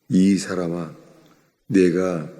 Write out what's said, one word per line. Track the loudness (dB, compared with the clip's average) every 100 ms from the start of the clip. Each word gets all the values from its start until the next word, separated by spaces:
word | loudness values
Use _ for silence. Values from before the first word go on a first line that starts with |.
| -2
"이 | 2 4 2
사람아, | -2 -6 -4 -6 -10 -14 -20 _ _ _ _ _ -2
내가 | 2 4 2 -2 -4 -8